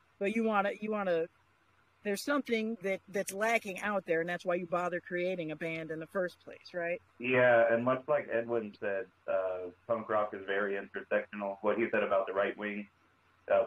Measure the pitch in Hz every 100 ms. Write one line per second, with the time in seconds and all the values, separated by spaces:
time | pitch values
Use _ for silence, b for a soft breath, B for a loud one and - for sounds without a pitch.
0 | _ _ 196 226 220 208 202 196 214 214
1 | 190 165 170 _ _ _ _ _ _ _
2 | 208 202 - 285 247 226 220 226 196 190
3 | - 196 185 196 220 226 202 185 202 202
4 | 180 160 170 175 185 180 175 175 175 175
5 | - 175 180 180 156 151 165 165 160 160
6 | 160 202 175 - - 110 - 180 170 175
7 | - - 123 127 123 120 113 117 123 127
8 | - 143 104 113 117 117 104 - 107 98
9 | 92 _ - 95 95 92 92 - - 113
10 | 107 107 104 101 95 98 101 98 98 98
11 | 95 104 - 104 101 98 107 104 113 107
12 | 98 98 95 98 101 - 104 104 101 _
13 | _ _ _ _ - 117